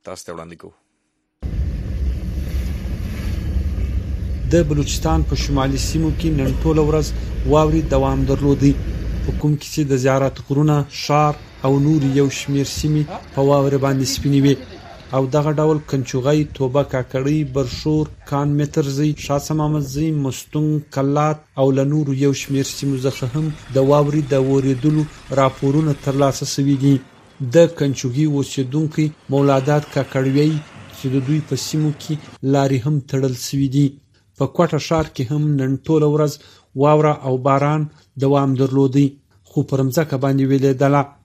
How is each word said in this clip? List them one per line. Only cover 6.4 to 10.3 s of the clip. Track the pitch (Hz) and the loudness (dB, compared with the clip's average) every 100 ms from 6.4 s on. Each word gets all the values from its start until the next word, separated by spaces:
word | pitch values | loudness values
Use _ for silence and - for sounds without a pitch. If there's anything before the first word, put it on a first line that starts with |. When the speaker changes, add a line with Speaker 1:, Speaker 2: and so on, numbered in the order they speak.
| 131 131 | 0 0
Speaker 2:
ټوله | 160 156 151 | 0 2 2
ورځ | 156 147 - - - 131 | 0 -2 -4 -6 -4 2
واورې | 151 156 160 143 | 4 4 2 2
دوام | 135 135 135 131 | 0 2 0 0
درلودی، | 135 143 135 139 135 - - - - - | 2 2 4 4 2 -4 -6 -6 -4 -4
په | - | -2
کوم | 151 147 | -2 -2
کې | - | -4
چې | - 143 | -4 -2
د | 135 | 0
زیارت | 131 135 135 | 2 2 0